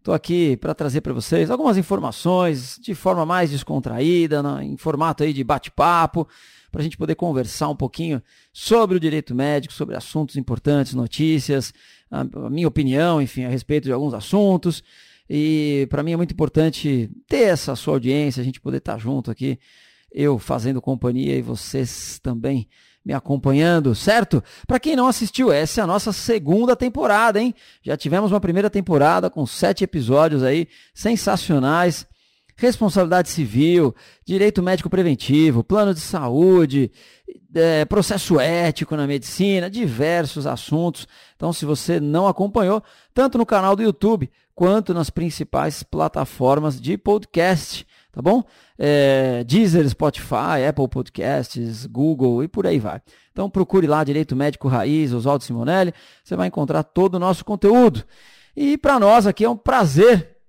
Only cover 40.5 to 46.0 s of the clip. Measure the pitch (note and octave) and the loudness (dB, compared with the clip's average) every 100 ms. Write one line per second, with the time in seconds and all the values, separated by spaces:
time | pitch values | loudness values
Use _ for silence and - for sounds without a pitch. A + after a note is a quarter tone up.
40.5 | B2 - D3+ E3+ - - - - _ D#3+ | -8 -4 -2 -2 -6 -16 -20 -20 _ -6
41.5 | E3 D3 D3+ - E3+ D3 D#3 G3 - G3+ | -6 -4 -4 -2 -2 0 0 0 0 -2
42.5 | A3 F#3 G#3+ - _ _ - C4 A#3 A#3 | 0 0 0 -4 _ _ 0 2 2 2
43.5 | G#3 F#3+ G3+ A3+ F#3+ G3+ A3 C3 _ _ | 2 4 2 2 0 0 0 -2 _ _
44.5 | - F3 G#3 G3 E3+ D#3 - E3 - D#3 | 0 2 2 0 -2 -2 -4 -6 -6 -4
45.5 | C3+ D3+ C#3+ - D3+ | -2 -2 -6 -10 -4